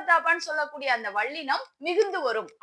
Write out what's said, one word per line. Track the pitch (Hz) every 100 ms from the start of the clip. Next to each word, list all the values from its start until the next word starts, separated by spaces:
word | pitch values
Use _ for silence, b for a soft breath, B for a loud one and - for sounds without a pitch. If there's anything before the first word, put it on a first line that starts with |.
| 349
தாபான்னு | 330 330 339 339
சொல்லக்கூடிய | 311 294 294 269
அந்த | 240 220
வல்லினம் | 202 226 311 277 269 523 _
மிகுந்து | 302 359 427 370
வரும் | 269 220 - -